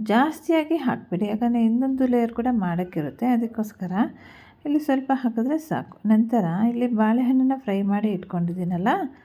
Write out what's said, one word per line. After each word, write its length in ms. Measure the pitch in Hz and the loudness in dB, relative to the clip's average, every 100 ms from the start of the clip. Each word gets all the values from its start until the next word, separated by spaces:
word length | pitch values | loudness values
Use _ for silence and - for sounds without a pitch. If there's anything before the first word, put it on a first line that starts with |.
ಜಾಸ್ತಿಯಾಗಿ 720 | 214 220 302 302 - 320 302 320 | 0 2 2 -2 0 0 0 -2
ಹಾಕ್ಬೇಡಿ, 500 | 254 127 - 175 208 | -2 -4 -4 -4 -2
ಯಾಕಂದರೆ 380 | 214 240 240 | -2 0 2
ಇನ್ನೊಂದು 420 | 226 240 269 262 254 | 2 2 0 0 2
ಲೇಯರ್ 260 | 247 233 | 2 0
ಕೂಡ 140 | 233 240 | -2 -2
ಮಾಡೋಕ್ಕಿರುತ್ತೆ, 760 | 240 180 170 180 175 147 131 247 | 0 0 -2 -4 -4 -6 -2 0
ಅದಕ್ಕೋಸ್ಕರ 680 | 240 233 233 214 - 180 185 320 - - - - - | 0 0 -4 -6 -6 -4 -2 -2 -4 -20 -20 -20 -12
ಇಲ್ಲಿ 140 | 294 294 | -2 -2
ಸ್ವಲ್ಪ 340 | 294 269 262 | 0 -2 0
ಹಾಕಿದ್ರೆ 440 | 262 247 226 247 311 | 0 0 -2 -2 -2
ಸಾಕು. 400 | - 135 - - 208 | -4 -6 -6 -6 2
ನಂತರ 380 | 214 226 240 175 175 233 | 4 4 2 0 0 0
ಇಲ್ಲಿ 180 | 240 247 | 0 0
ಬಾಳೆಹಣ್ಣನ್ನ 680 | 220 220 240 247 262 262 269 | 2 2 2 2 2 2 0
ಫ್ರೈ 260 | - 196 | -2 0
ಮಾಡಿ 260 | 196 202 214 | 0 0 0
ಇಟ್ಕೊಂಡಿದ್ದೀನಲ್ಲ, 800 | 185 - 180 170 180 175 175 202 381 320 - | -2 -4 -2 -2 -2 -2 0 0 0 -2 -10